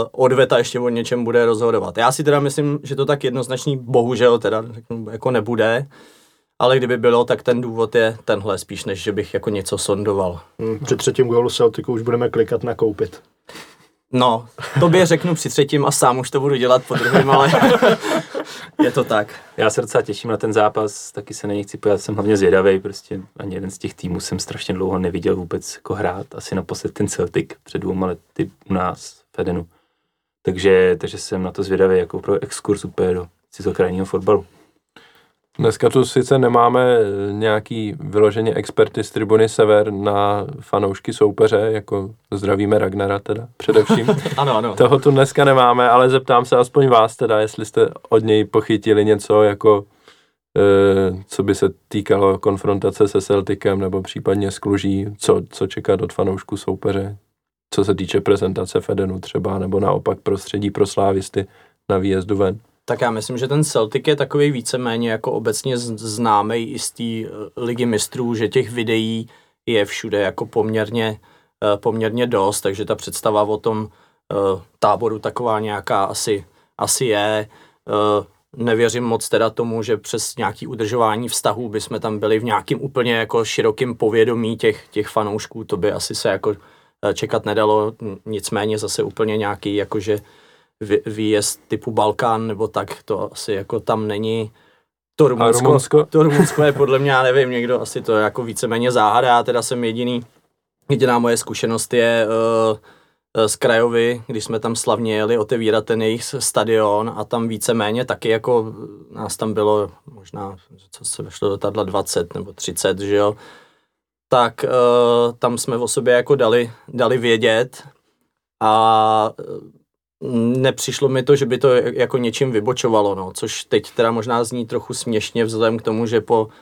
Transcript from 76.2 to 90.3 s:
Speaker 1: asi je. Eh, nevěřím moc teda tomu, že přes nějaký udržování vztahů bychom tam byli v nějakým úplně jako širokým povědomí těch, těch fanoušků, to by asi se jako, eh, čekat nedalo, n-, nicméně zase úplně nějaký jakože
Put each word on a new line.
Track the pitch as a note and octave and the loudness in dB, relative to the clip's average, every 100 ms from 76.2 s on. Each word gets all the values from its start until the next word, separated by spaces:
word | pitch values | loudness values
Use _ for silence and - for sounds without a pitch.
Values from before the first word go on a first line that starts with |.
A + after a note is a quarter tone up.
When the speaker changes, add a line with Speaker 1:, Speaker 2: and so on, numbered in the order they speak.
| - G2+ - _ _ - | -4 -4 -6 _ _ -8
Speaker 1:
asi | G2+ - | -4 -2
je. | C3 G#2 G#2 G#2+ G#2+ _ _ _ - | 0 0 0 -2 -6 _ _ _ -4
Eh, | G#2 G#2 G#2 F#2 _ _ - | 0 2 0 -2 _ _ -6
nevěřím | A#2 A2+ A#2 A#2+ | -2 2 0 0
moc | A#2+ A2+ - | -2 -4 0
teda | G#2+ A2+ | 0 0
tomu, | - A#2 A2+ | -2 -4 -4
že | G#2+ G#2 | -4 -4
přes | - A#2 - - | -4 -8 -6 -6
nějaký | G2+ - - | -6 -6 -10
udržování | A#2 G#2+ B2 A2+ A2 A#2+ | -6 -4 0 0 0 -4
vztahů | - A#2+ G#2+ A#2+ | -2 -2 -2 -4
bychom | G#2+ - A2 | -6 -6 -6
tam | A2+ G#2+ | -6 -2
byli | G#2+ A2 | 0 0
v | |
nějakým | A#2 G2+ - B2+ | 0 -2 -2 -6
úplně | C#3 C3 A#2+ | -4 -2 0
jako | A#2 A2 A#2 | 0 0 -2
širokým | A2 - A2+ G#2+ B2+ A#2 | -2 0 0 0 -4 -2
povědomí | A2+ A2+ A2 A#2 A2+ A2 | 0 4 2 2 -2 -2
těch, | A2+ G#2 - | -2 -2 -4
těch | G#2 G#2 | -6 -4
fanoušků, | A2+ G#2+ G#2+ - A2+ | -2 -2 -4 -8 -14
to | A2 G2 | -8 -2
by | G#2 | -2
asi | F#2 - | -2 -6
se | - A2+ | -4 -4
jako, | G2 G#2+ G2+ _ _ _ _ | -2 -4 -6 _ _ _ _
eh, | G#2 | -4
čekat | F#2+ G#2+ A2+ G#2+ | -4 -4 -4 -2
nedalo, | G#2 G#2+ G#2+ G#2+ A2+ | 0 2 2 0 -6
n-, | A2 G2 - | -12 -12 -10
nicméně | G#2 - G#2+ G#2+ G#2+ | -8 -6 -4 -2 -4
zase | G2+ - | -4 -4
úplně | G#2 - A2 G#2+ | -4 -2 -2 -2
nějaký | G2+ G2 G#2 | -4 -4 -4
jakože | G2+ G2 G#2+ G2+ G#2 - | -4 -4 -4 -2 -4 -6